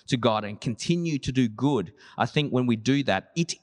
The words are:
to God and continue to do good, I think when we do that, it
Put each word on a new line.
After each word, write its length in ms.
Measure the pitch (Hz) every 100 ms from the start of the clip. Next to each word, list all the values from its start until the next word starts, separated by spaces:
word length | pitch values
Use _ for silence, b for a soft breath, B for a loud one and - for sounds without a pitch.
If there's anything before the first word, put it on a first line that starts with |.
| -
to 80 | 123
God 300 | 117 107 104
and 160 | 104
continue 580 | 131 110 - 175 170 143
to 140 | -
do 160 | 131 120
good, 440 | 107 139 127 85 B B -
I 80 | 117
think 280 | 151 143
when 140 | 123 123
we 100 | 113
do 260 | 113 139
that, 300 | 123 95 - 165
it 200 | 170 -